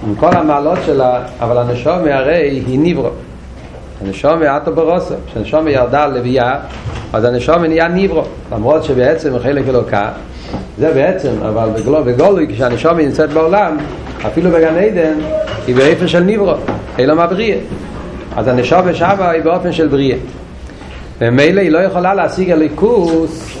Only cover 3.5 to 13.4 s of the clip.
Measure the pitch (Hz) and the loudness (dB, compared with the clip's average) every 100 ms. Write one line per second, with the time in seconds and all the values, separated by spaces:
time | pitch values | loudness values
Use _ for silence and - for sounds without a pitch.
3.5 | - - - - - 98 95 139 170 156 | -18 -18 -18 -18 -10 -8 -2 2 2 2
4.5 | 143 151 151 160 175 175 143 - 117 107 | 0 -2 0 2 0 -2 -8 -8 -8 -2
5.5 | 151 160 139 120 135 147 127 120 127 120 | 0 2 2 2 2 0 0 0 0 0
6.5 | 139 - - - - - 113 117 123 120 | -2 -6 -12 -10 -10 -6 0 0 0 2
7.5 | 170 165 160 165 180 196 160 - - - | 2 4 2 2 2 0 0 -4 -8 -8
8.5 | 113 110 156 - 127 127 135 151 123 123 | -4 2 2 2 2 2 2 0 -2 0
9.5 | 143 127 127 104 104 104 - - - - | -2 0 0 0 -2 -2 -6 -14 -16 -12
10.5 | - - - 147 139 147 185 139 110 110 | -10 -10 -2 0 2 2 0 -2 -2 -2
11.5 | 110 110 110 107 156 127 123 170 196 151 | -2 0 -2 0 2 2 2 4 4 0
12.5 | 113 127 120 160 170 147 127 151 147 | 0 -2 2 2 2 0 2 0 2